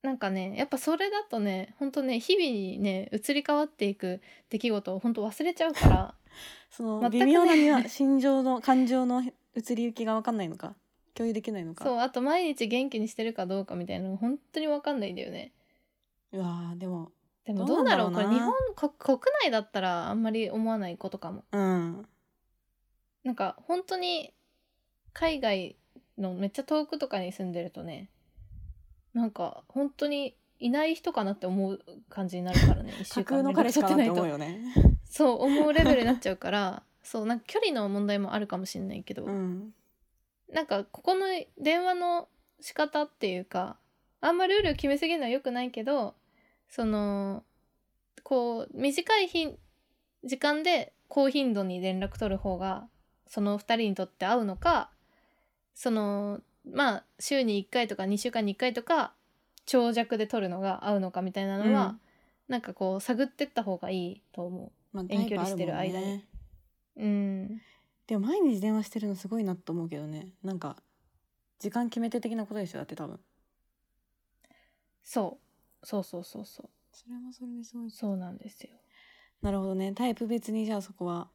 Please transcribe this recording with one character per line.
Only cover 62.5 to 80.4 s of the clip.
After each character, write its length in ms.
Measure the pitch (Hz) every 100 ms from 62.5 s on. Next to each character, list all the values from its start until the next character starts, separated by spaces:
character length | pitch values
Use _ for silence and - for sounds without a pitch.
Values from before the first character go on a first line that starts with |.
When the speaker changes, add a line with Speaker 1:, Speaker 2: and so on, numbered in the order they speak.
| 247
Speaker 2:
ん 20 |
か 120 | -
こ 220 | 185 190 190
う、 40 |
探 240 | - 233
っ 20 | 269
て 180 | -
っ 60 | 285
た 120 | -
方 140 | 202 185
が 120 | 180
い 60 | 185 175
い 100 | 196 _
と 140 | - 175
思 200 | 180 -
う。 300 | _ _ 196
Speaker 1:
ま 60 |
あ、 20 | 185
Speaker 2:
遠 180 | 202 208
距 100 | 202
離 100 | 180
し 80 | 196
て 100 | 175
る 100 | -
間 80 |
に。 80 | 185
Speaker 1:
タ 60 | 185
イ 20 |
プ 0 |
あ 0 |
る 60 | 196
も 60 |
ん 60 | 202
ね。 100 | - - - - _ _ _ -
Speaker 2:
う 100 | 214
ん。 560 | 202 202 190 196 220 _ _ _ _ -
Speaker 1:
で 120 | 214
も 80 | 208
毎 120 | 370
日 200 | 339 208
電 140 | 208
話 100 | 214
し 40 | 208
て 100 | 220
る 80 | 208
の 60 |
す 140 | 190 190
ご 100 | 220
い 40 |
な 120 | 202 180
と 160 | -
思 120 | 170
う 40 | 165
け 80 | 151
ど 80 | 151
ね。 220 | 156 185 -
な 100 | 190
ん 40 | 185
か、 180 | 151 - _ _ _ _ _ _ _ _
時 120 | 208
間 180 | 240 240
決 100 | 233
め 80 | 233
て 100 | 233
的 140 | 233
な 100 | 226 208
こ 80 |
と 60 | 214
で 60 | 180
し 80 |
ょ？ 40 | 170
だ 60 |
っ 20 | 139
て 100 | 160
多 100 | 151
分。 140 | - _ _ _ _ _ _ _ _ _ _ _ _ _ _ _ _ _ _
Speaker 2:
そ 340 | - 254 190 - _ _ _ _
う。 40 | -
そ 140 | 208
う 40 |
そ 160 | 185 175
う 40 |
そ 160 | 185 220
う 40 |
そ 180 | 202 -
う。 60 | - _ _
Speaker 1:
そ 160 | - 233
れ 100 | 247
も 140 | 247
そ 120 | 247
れ 80 | 247 240
で 80 |
す 120 | 233 240
ご 100 | 233
い。 40 |
Speaker 2:
そ 220 | - 214
う 40 | 190
な 140 | 180
ん 80 | -
で 100 | 202
す 140 | -
よ。 80 | - _ _ _ - _ _ _
Speaker 1:
な 100 | 208
る 80 | 196
ほ 80 | 190
ど 80 |
ね。 180 | 190 190
タ 160 | 202 247
イ 60 |
プ 120 | 226 226
別 260 | 233